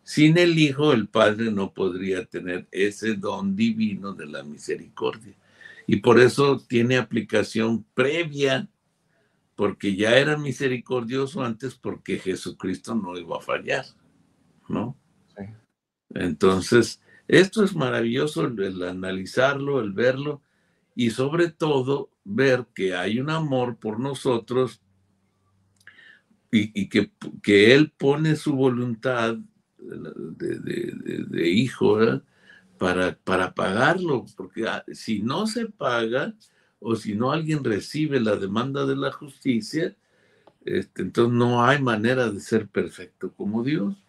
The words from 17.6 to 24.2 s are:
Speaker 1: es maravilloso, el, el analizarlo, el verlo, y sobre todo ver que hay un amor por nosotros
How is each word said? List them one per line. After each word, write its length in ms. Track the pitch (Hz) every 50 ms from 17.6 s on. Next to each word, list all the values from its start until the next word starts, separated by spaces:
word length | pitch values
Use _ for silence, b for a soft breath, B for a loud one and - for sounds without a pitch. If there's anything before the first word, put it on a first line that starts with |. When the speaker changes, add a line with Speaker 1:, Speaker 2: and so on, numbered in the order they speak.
| 202
Speaker 1:
es 120 | 190 190
maravilloso, 680 | 160 139 123 120 117 117 117 120 135 147 151 156 165 -
el, 140 | - 117 92
el 220 | 98 95 95 90 87
analizarlo, 960 | 87 92 92 92 95 95 95 95 92 - 123 127 139 143 139 139 139 143 131
el 140 | 110 104 95
verlo, 480 | 107 117 127 131 135 143 147 143 - _ _ _ _ _ _ _ _ _ _ _
y 160 | - 123 113
sobre 380 | 110 117 131 143 156 170 170 170
todo 600 | - _ 165 156 147 135 127 131 143 - - _ _ _ _
ver 420 | 98 101 120 135 135 127 120 117 _ _
que 200 | - 95 92 90
hay 240 | 87 90 98 110 123
un 100 | 135 151
amor 480 | 160 160 160 143 131 127 123 123 117
por 220 | _ - 107 107 113
nosotros 840 | 131 139 135 127